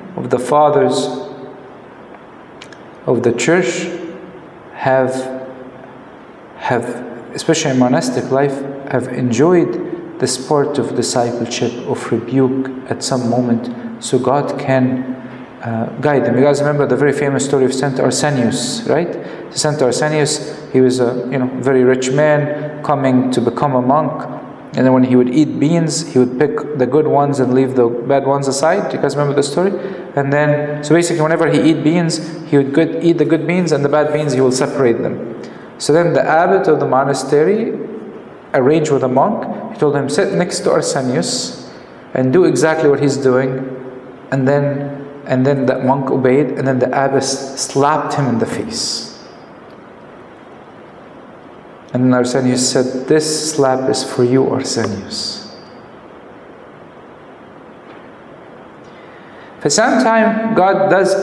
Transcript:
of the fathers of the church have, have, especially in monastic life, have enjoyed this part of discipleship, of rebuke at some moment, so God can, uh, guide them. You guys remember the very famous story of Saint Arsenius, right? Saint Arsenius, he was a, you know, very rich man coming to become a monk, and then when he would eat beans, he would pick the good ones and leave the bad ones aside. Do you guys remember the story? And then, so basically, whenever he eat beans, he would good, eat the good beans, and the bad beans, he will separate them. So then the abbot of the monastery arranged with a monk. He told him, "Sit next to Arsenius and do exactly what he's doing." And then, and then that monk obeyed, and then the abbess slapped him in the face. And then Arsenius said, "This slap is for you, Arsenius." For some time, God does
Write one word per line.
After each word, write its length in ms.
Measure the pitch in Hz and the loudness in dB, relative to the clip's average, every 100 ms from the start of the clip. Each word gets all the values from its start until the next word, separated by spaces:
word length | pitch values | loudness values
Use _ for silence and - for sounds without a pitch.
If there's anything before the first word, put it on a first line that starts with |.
| - - | -12 -10
of 140 | 123 | -2
the 80 | 127 | -2
fathers 600 | - 147 151 139 127 135 127 - - - - - - - - - - - - - - - - - - - - | 2 4 4 4 2 0 -4 -6 -12 -14 -16 -18 -20 -20 -20 -20 -20 -20 -20 -20 -20 -20 -20 -20 -20 -8 -2
of 160 | 120 | 0
the 120 | 117 | 0
church 560 | 117 - 175 - - - - - - - - - - - | 0 2 2 2 -4 -6 -8 -10 -14 -18 -20 -20 -20 -20
have, 400 | - 135 131 127 - - - - - - - - - - - - - - - | -6 0 2 2 -2 -6 -10 -12 -16 -18 -18 -20 -20 -20 -20 -20 -20 -20 -10
have, 280 | 107 117 123 - - - - | -4 -2 -4 -10 -12 -14 -12
especially 380 | - - 160 147 | -6 -2 0 0
in 80 | 127 | 2
monastic 500 | 123 156 - 127 123 | 2 2 0 -4 0
life, 280 | 131 143 - - - - | 0 0 -2 -8 -10 -4
have 180 | 127 127 | -4 -4
enjoyed 600 | 131 123 113 160 180 - - - - - - | -4 0 2 4 4 2 -2 -6 -10 -12 -4
this 180 | 127 - - | -4 -4 -2
part 300 | 147 143 - | 0 0 -2
of 180 | 113 123 | -2 -2
discipleship, 760 | 110 123 120 - 113 - 123 - 143 | -2 0 -2 -2 -6 -4 -4 -4 -6
of 120 | 120 - | -6 -2
rebuke 580 | - - 135 127 135 131 - - | -4 0 2 2 0 -4 -8 -8
at 140 | 127 | -6
some 260 | - 127 117 | -2 -2 0
moment, 340 | 123 123 113 - - - - | 0 0 0 -2 -8 -12 -12
so 140 | - 127 | -2 0
God 400 | 127 143 143 - | 2 0 0 -4
can, 560 | - 131 127 127 - - - - - - | 0 2 2 0 -6 -10 -12 -16 -18 -12
uh, 240 | 117 113 117 - | -6 -4 -6 -2
guide 260 | 143 139 117 | 0 2 2
them. 120 | 120 | 2
You 60 | |
guys 180 | 143 143 | 4 2
remember 240 | 147 147 143 | 0 0 0
the 100 | 127 | 2
very 180 | 143 | 2
famous 300 | 143 143 131 | 2 0 0
story 220 | 127 139 131 | 0 2 2
of 80 | |
Saint 260 | 131 143 131 | 0 -2 0
Arsenius, 880 | 131 - 151 135 113 - - - - | 0 0 0 0 0 -2 -4 -6 0
right? 240 | 139 170 - - - - | 0 0 -6 -10 -12 -10
Saint 320 | - 151 143 | -4 -2 2
Arsenius, 500 | 127 - 151 156 143 - - - - | 0 2 0 0 0 -2 -8 -12 -2
he 80 | 131 | 2
was 180 | 127 127 | 4 4
a, 280 | 117 120 127 | 0 -2 -4
you 60 | 127 | -2
know, 100 | 127 131 127 | -2 -2 2
very 140 | 131 | 4
rich 280 | 127 127 127 | 4 2 0
man 720 | 143 151 147 143 - - - | 2 4 2 0 -4 -8 -6
coming 460 | - 139 135 127 127 | -2 0 2 2 2
to 100 | - | 0
become 320 | 117 - 147 127 | 0 0 0 0
a 60 | |
monk, 320 | 123 147 156 - - - - - - 127 | 2 2 0 -6 -10 -12 -14 -18 -8 0
and 60 | 127 | 4
then 80 | |
when 120 | 131 127 | 4 6
he 40 | 127 | 4
would 160 | 123 139 | 4 2
eat 200 | 147 120 | 2 2
beans, 540 | 143 170 160 147 - | 2 2 0 -2 0
he 60 | 127 | 2
would 180 | 123 127 | 2 2
pick 400 | 147 151 - 135 | 0 0 -6 -2
the 80 | 123 | 2
good 220 | 147 135 | 2 4
ones 320 | 135 143 131 | 2 2 2
and 140 | 123 | 2
leave 220 | 131 131 123 | 4 2 4
the 120 | 117 | 2
bad 400 | - 139 139 135 | 0 0 0 2
ones 200 | 143 135 | 0 0
aside. 420 | 127 160 196 180 | 0 2 2 -2
Do 80 | 131 | -2
you 40 | |
guys 140 | 139 139 | -2 0
remember 200 | 143 139 | 0 0
the 120 | 143 | 0
story? 180 | - 190 196 - - - 143 | 0 0 -2 -8 -10 -6 -4
And 160 | 139 | 0
then, 520 | 147 147 147 147 147 | 2 2 2 -2 -6
so 100 | - | 2
basically, 300 | 170 170 170 | 2 2 0
whenever 260 | 156 170 220 | 2 2 2
he 100 | 151 156 | 4 2
eat 120 | 151 | 2
beans, 360 | 143 175 165 156 - - - | 2 2 0 -2 -8 -10 0
he 80 | 143 | 2
would 160 | 135 | 4
good, 300 | 143 165 - | 2 0 2
eat 140 | 170 156 | 2 2
the 80 | 143 | 2
good 220 | 160 151 | 2 2
beans, 240 | 180 170 | 0 2
and 120 | 143 | 0
the 60 | 139 | 2
bad 240 | 147 151 | 2 2
beans, 200 | 151 147 | 0 0
he 80 | 127 | 2
will 160 | 131 127 139 | 2 2 -2
separate 340 | - 123 113 | 2 2 2
them. 140 | - - - - - - - - | -2 -6 -8 -12 -14 -16 -18 -6
So 160 | - | 0
then 200 | 156 170 | 2 4
the 100 | 139 | 2
abbot 440 | - 160 185 190 160 | 2 2 4 2 2
of 120 | 143 | 2
the 80 | 135 | 2
monastery 920 | 131 143 139 - 147 170 220 233 - - - - - - - - | 0 0 -2 0 2 4 2 -2 -6 -8 -12 -14 -16 -18 -20 -4
arranged 380 | 143 131 160 156 | 0 4 2 2
with 120 | 135 | 0
a 60 | 127 135 | 2 2
monk. 520 | 185 226 - - - | 2 0 -6 -10 -10
He 60 | - | 0
told 160 | 147 139 | 0 2
him, 140 | 127 | 0
"Sit 240 | - 185 | 0 0
next 280 | 170 175 - | 0 -2 -2
to 100 | - | 0
Arsenius 1000 | 151 147 143 127 139 180 - - - - - - - - | 0 0 -2 -2 -2 -2 -4 -6 -10 -16 -18 -20 -20 -6
and 180 | 131 131 | -2 2
do 140 | 170 165 | 4 4
exactly 420 | 131 156 160 151 | 4 2 4 2
what 100 | 139 | 4
he's 180 | 143 127 | 2 2
doing." 320 | 131 127 135 - - - - - - - - | 2 2 0 -4 -8 -10 -12 -16 -18 -20 -6
And 160 | 139 131 | 0 2
then, 580 | 143 143 139 - - - - - | 2 0 -2 -6 -10 -12 -14 -4
and 200 | 131 131 | 0 2
then 200 | 135 127 | 2 0
that 180 | 127 127 | 0 0
monk 260 | 139 127 | 0 0
obeyed, 400 | 131 127 135 151 - | 0 4 4 2 -2
and 100 | 135 | -2
then 120 | 127 | 0
the 80 | - | 0
abbess 720 | 143 135 135 - 135 - - | 0 0 0 -2 -4 -8 -8
slapped 540 | - 135 143 156 - | -4 0 2 2 -2
him 140 | 156 131 | -2 0
in 120 | 113 | 0
the 60 | - | -2
face. 640 | - - - - - - - - - - - - - - - - - - - - - - - - - - - - - - - - - - | -4 -6 -6 -6 -8 -10 -16 -20 -20 -20 -20 -20 -20 -20 -20 -20 -20 -20 -20 -20 -20 -20 -20 -20 -20 -20 -20 -20 -20 -20 -20 -20 -20 -8
And 100 | 127 127 | 0 4
then 80 | |
Arsenius 580 | 127 120 135 127 123 - | 4 2 2 2 0 2
said, 360 | 135 127 - - | 0 0 -2 2
"This 440 | 156 156 - - | 2 2 -4 -4
slap 360 | - 135 131 131 | 0 2 2 0
is 140 | - | -2
for 200 | - - | -4 -2
you, 260 | 123 135 131 | 2 2 2
Arsenius." 920 | 117 - 117 107 101 95 - - - - - - - - - - - - - - - - - - - - - - - - - - - - - - - - - - - - - - - - - - - - - | -2 -4 -4 -4 -6 -8 -8 -8 -10 -16 -20 -20 -20 -20 -20 -20 -20 -20 -20 -20 -20 -20 -20 -20 -20 -20 -20 -20 -20 -20 -20 -20 -20 -20 -20 -20 -20 -20 -20 -20 -20 -20 -20 -20 -20 -20 -20 -20 -20 -20 -6
For 100 | 151 | 0
some 340 | 214 247 - | 2 4 4
time, 500 | 254 226 220 214 - - | 4 4 4 0 0 2
God 340 | 190 190 190 | 4 4 4
does 240 | 180 185 196 | 4 4 2